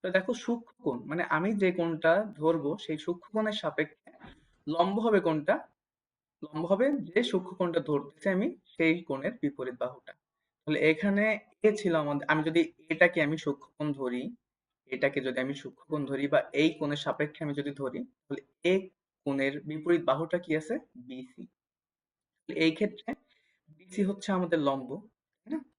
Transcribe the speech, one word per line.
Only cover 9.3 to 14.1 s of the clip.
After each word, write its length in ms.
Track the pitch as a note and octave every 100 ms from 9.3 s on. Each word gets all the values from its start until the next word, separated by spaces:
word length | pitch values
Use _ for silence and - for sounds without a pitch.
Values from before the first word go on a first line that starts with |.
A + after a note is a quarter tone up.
| A#3+
বিপরীত 340 | C#3+ C#3 B2+ B2
বাহুটা। 340 | B2+ B2 - - _ _ _ _
তাহলে 200 | - D3+
এখানে 440 | D#3 D#3+ G3 G3+ G#3+ G#3 - _
এ 80 | G#3+ G#3
ছিল 180 | F3+
আমাদের, 300 | D#3+ D3 C#3+ -
আমি 120 | D#3
যদি 300 | D#3 E3 D#3+ _ -
এটাকে 340 | D#3 F3 E3+
আমি 140 | D3 D#3
সূক্ষ্ম 300 | D3+ C#3+ - _
কোণ 140 | D3+
ধরি, 300 | C3+ B2+